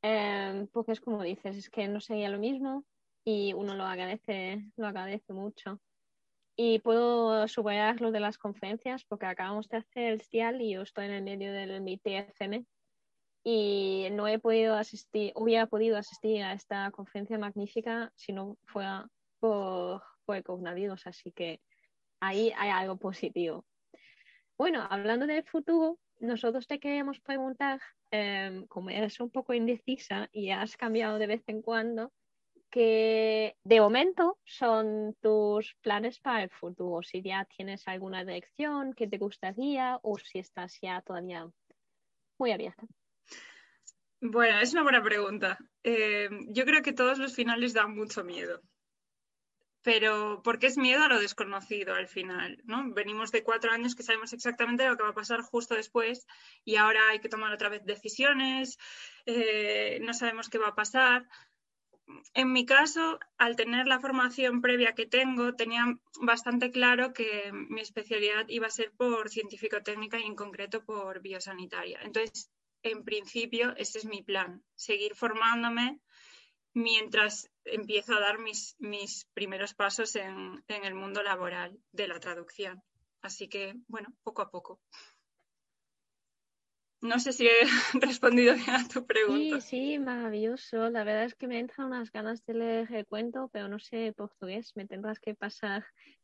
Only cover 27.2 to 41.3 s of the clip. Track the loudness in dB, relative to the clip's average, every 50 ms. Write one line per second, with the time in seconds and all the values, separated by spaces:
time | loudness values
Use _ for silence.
27.2 | _ -6 -4 -4 -4 -4 -4 -2 -2 -2 -2 -4 -8 -16 _ _ _ _ -2 -2
28.2 | -2 0 -2 -4 -4 -6 -8 -10 -12 -10 -10 -10 -8 -6 -2 -2 -2 -2 -2 -6
29.2 | -8 -4 _ -6 -4 0 0 0 2 0 0 -2 _ -6 -6 -6 -4 -6 -6 -6
30.2 | -6 -6 _ -6 -4 -2 -2 -2 -4 -6 -6 -6 -4 -2 0 0 0 0 0 0
31.2 | 0 0 -2 -4 _ -6 -8 -6 -4 -2 -2 0 0 0 -2 -4 -6 -8 _ _
32.2 | _ _ _ _ _ _ _ _ _ _ 2 4 6 6 6 6 4 4 4 4
33.2 | 4 4 2 2 0 -2 -4 _ _ 8 10 10 10 10 8 6 6 4 4 4
34.2 | 4 4 4 _ _ -20 -6 0 4 4 4 4 4 2 0 -2 -2 -4 -6 _
35.2 | 2 4 4 6 4 4 2 2 0 -4 -10 _ _ 0 0 0 0 -2 -6 -4
36.2 | _ 0 0 0 0 -2 -6 -10 -12 -12 -8 _ -4 -2 -2 -4 -6 -6 -8 -8
37.2 | -6 -4 -4 -4 -4 _ -8 _ -10 -10 -10 -10 -8 -8 -8 -8 -8 -8 -8 -8
38.2 | -6 -6 -8 -10 -10 _ _ -4 -4 -2 -2 -2 -4 -4 -4 -4 -4 -4 -2 -4
39.2 | -4 -6 -6 -6 -8 -8 -4 -2 -2 0 0 0 0 0 -2 -2 _ -4 -6 -6
40.2 | -6 -10 -12 -12 -12 -10 _ -14 -12 -12 -12 -10 -8 -6 -6 -6 -6 -8 -10 -8
41.2 | -8 -8